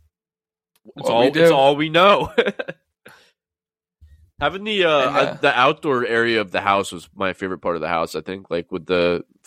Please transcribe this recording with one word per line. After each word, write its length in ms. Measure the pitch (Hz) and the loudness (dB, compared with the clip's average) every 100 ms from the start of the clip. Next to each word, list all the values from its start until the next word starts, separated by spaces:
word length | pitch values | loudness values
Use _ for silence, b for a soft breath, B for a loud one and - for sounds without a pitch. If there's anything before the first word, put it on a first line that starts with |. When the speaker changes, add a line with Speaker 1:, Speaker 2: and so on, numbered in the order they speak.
| _ _ _ _ _ _ _ _ - - | _ _ _ _ _ _ _ _ -20 -10
Speaker 1:
it's 60 | 131 | -2
Speaker 2:
What 40 | |
Speaker 1:
all, 80 | 117 | 2
Speaker 2:
we 60 | 127 | 2
Speaker 1:
it's 80 | 151 | 4
Speaker 2:
do. 160 | 170 | 4
Speaker 1:
all 220 | 147 139 147 | 4 4 2
we 140 | 160 | 0
know. 440 | 160 190 202 - - | 4 4 4 0 -2
<laughs> 60 | 208 - - - _ _ - B B B _ _ _ _ _ _ - - _ - | -2 -4 -10 -14 _ _ -20 B B B _ _ _ _ _ _ -20 -20 _ -6
Having 240 | 143 185 208 | -6 -4 -6
the, 200 | 208 175 | -2 2
uh, 220 | 147 131 | 2 0
Speaker 2:
And, 80 | - | 0
uh, 40 | |
Speaker 1:
uh, 180 | 139 - | -2 0
the 200 | 143 120 | 0 2
outdoor 480 | 131 156 160 127 117 | 2 0 -2 -2 0
area 360 | 117 117 113 | 0 2 0
of 100 | 98 | -2
the 80 | 90 | -2
house 320 | 98 98 95 | 0 0 0
was 160 | 90 - 92 | -8 -14 -6
my 180 | 98 | -6
favorite 260 | 90 95 87 | -4 -8 -6
part 160 | 98 85 | -6 -4
of 60 | |
the 60 | 78 | -4
house, 280 | 85 82 80 | -4 -4 -6
I 60 | |
think, 280 | 78 95 95 | -10 -12 -8
like, 220 | 85 85 | -8 -6
with 160 | 92 80 | -10 -4
the, 360 | 90 87 87 - _ | 0 0 -2 -6 _